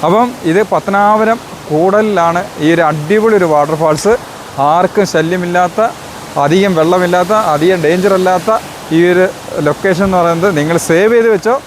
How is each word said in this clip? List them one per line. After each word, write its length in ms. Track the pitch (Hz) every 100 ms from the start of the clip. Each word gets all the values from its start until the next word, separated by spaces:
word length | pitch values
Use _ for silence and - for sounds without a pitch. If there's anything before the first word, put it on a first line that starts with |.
| 156
അപ്പം 240 | 208 247 240 165
ഇത് 100 | 170 208
പത്തനാപുരം 680 | 175 170 196 202 214 220 233 - - -
കൂടലിലാണ് 720 | 151 180 202 214 196 170 170 196 - 151
ഈ 20 | 165
ഒരു 100 | 160
അടിപൊളി 460 | 156 151 214 220 214
ഒരു 80 | 175 151
വാട്ടർഫാൾസ്. 600 | 147 156 160 151 196 240 - - - - 139
ആർക്കും 340 | 165 180 - 196 165
ശല്യമില്ലാത്ത, 680 | 160 180 175 175 180 185 220 - - - - - 143
അധികം 260 | 175 202 175
വെള്ളമില്ലാത്ത, 540 | 160 185 180 180 180 214 202 151
അധികം 280 | 165 185 151
ഡേഞ്ചർ 280 | 180 196 190
അല്ലാത്ത 320 | 185 185 175 220 - - - 160
ഈ 20 | 175
ഒരു 120 | 180 185 - - - 147
ലൊക്കേഷൻ 360 | 147 196 175 196
എന്ന് 100 | 185
പറയുന്നത് 320 | 170 170 190 160
നിങ്ങൾ 180 | 151 165 -
സേവ് 240 | 165 208
ചെയ്ത് 160 | 233 226
വെച്ചോ 200 | 208 208 254